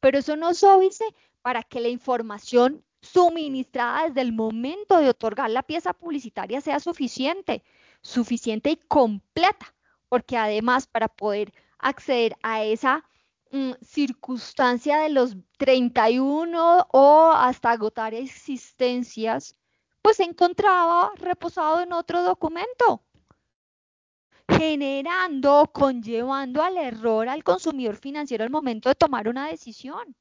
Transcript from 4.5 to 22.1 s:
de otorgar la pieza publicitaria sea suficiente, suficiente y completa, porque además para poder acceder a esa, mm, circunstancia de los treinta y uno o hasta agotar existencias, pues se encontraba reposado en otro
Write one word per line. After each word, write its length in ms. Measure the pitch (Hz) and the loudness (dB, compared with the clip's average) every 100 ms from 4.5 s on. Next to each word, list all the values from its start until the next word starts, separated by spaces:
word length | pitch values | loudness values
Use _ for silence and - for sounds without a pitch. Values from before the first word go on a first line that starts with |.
| 226 247 370 415 359 | -4 -8 -8 2 4
de 120 | 285 | 4
otorgar 400 | 240 226 208 247 | 2 -4 -4 -4
la 120 | 233 | -4
pieza 320 | - 311 359 | -4 -6 -6
publicitaria 680 | 349 339 294 233 - 185 247 | -8 -8 -10 -10 -10 -8 -6
sea 180 | 302 285 | -4 -4
suficiente, 840 | 339 - 247 - 262 370 - 226 _ _ _ _ | -4 -6 -6 -4 -4 -4 -6 -8 _ _ _ _
suficiente 680 | - - 226 233 - 220 285 | -8 -6 -4 -4 -4 -4 -2
y 60 | 320 | -4
completa, 1000 | _ 294 233 202 _ - 359 427 - _ _ _ _ | _ 2 2 0 _ 0 0 0 -12 _ _ _ _
porque 280 | 247 - 240 | -4 -2 -4
además 500 | 214 214 233 247 - | -2 -2 0 0 -2
para 200 | 226 220 | -4 -4
poder 460 | _ 208 208 208 _ _ _ | _ -4 -4 -6 _ _ _
acceder 580 | - 277 - 247 226 - | -6 -4 -4 0 0 -2
a 220 | 220 220 | -6 -4
esa, 420 | 214 220 277 294 _ _ _ _ _ | -2 -2 0 -2 _ _ _ _ _
mm, 220 | 277 262 247 | -6 -6 -8
circunstancia 1160 | - - 277 - - 254 - - 254 247 294 294 | -10 -4 -4 -4 -8 -10 -10 -2 0 0 0 0
de 100 | 311 | 2
los 260 | 277 247 196 _ _ | 0 0 -4 _ _
treinta 520 | 262 254 240 247 233 | 2 2 2 2 2
y 80 | 247 | 2
uno 720 | 269 294 339 339 330 349 - | 0 -2 -4 0 4 4 4
o 400 | 262 277 302 320 | 6 8 8 8
hasta 400 | 320 254 - 233 | 6 2 0 -2
agotar 440 | 233 214 - 220 220 | -2 -2 -6 -8 -8
existencias, 1400 | 262 - - 262 - _ 247 247 240 - 220 247 - _ _ _ _ _ | -12 -14 -12 -12 -12 _ -2 -2 -8 -6 -4 -4 -6 _ _ _ _ _
pues 160 | 415 440 | 2 2
se 60 | |
encontraba 880 | 349 330 349 359 403 370 339 349 381 392 | 0 2 0 2 2 4 4 2 2 -2
reposado 680 | 370 359 339 - 311 330 | -6 -6 -6 -4 0 0
en 120 | 349 | -2
otro 300 | 349 339 | -6 -4